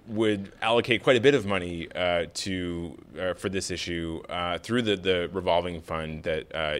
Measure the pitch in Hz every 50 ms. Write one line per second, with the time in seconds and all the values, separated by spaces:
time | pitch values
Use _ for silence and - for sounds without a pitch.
0 | - 113 107 107 113 107 104 98 98 98 - - - 113 117 120 110 - 113 104
1 | - 151 131 117 107 139 143 127 98 101 98 92 87 87 87 85 73 - - 78
2 | 90 90 87 85 82 78 - - - 98 95 92 90 87 87 85 85 80 - -
3 | - - 62 78 92 90 87 - - 101 92 95 90 - 90 82 - 90 85 85
4 | 82 82 82 78 - - 82 87 87 87 85 82 - - 117 123 117 107 101 92
5 | 90 95 92 87 87 78 90 95 87 90 85 87 87 90 85 82 80 - 82 80
6 | 78 78 78 78 76 87 78 78 - - - 80 78 76 76